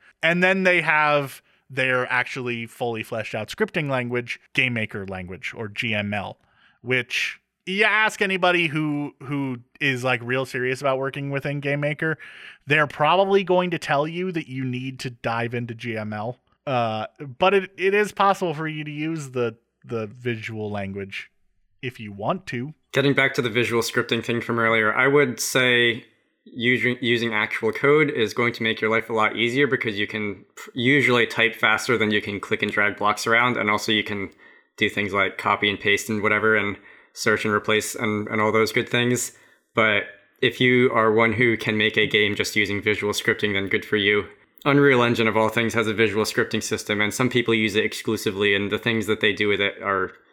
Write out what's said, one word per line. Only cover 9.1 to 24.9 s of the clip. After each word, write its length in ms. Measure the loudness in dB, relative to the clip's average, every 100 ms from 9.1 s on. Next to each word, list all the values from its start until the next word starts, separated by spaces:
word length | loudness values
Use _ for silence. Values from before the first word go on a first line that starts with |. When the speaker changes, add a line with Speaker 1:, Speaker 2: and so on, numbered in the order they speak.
| -10
Speaker 1:
who 340 | -8 -4 -4 -6 -12 -4
is, 240 | -2 0
like, 200 | 0 0
real 240 | 0 -2 -2
serious 340 | -4 -2 0
about 160 | 0 0
working 320 | -2 -6 -6
within 320 | -4 -4 -4
Game 200 | -2 -2
Maker, 360 | -2 -2 -2 -4 -10 -20 -20 -10 0
they're 200 | 2 2
probably 580 | 2 4 4 4 2
going 260 | 4 2 2
to 80 | -2
tell 300 | 0 0 0
you 240 | -2 -4
that 160 | -4 -6
you 160 | -6
need 340 | -4 -4 -6 -8
to 100 | -10
dive 440 | -6 -4 -2 -2
into 200 | -4 -6
G 240 | -8 -8 -6
M 160 | -6
L. 260 | -6 -8 -10 _ _ -4
Uh, 400 | 0 0 -2 -6 -10 -12 2
but 140 | 4
it, 160 | 4 0 -2
it 180 | 0
is 180 | 0 0
possible 420 | 2 2 2 -2
for 120 | -4 -6
you 180 | -8
to 60 | -8
use 400 | -6 -6 -6 -6
the, 260 | -2 -2 -4 _ _
the 220 | -10 -8 -8
visual 640 | -8 -6 -6 -6 -8 -6
language 600 | -6 -6 -8 -8 -12 -14 _ _ _ _ _
if 200 | -12 -12
you 120 | -14
want 340 | -6 -4 -4 -4
to. 280 | -8 -8 -12 _
Speaker 2:
Getting 220 | 0 2
back 200 | 4 2
to 80 | 0
the 80 | 0
visual 320 | 0 0 0
scripting 420 | 0 0 0 -2
thing 160 | -2 -2
from 180 | 0 0
earlier, 340 | 2 4 2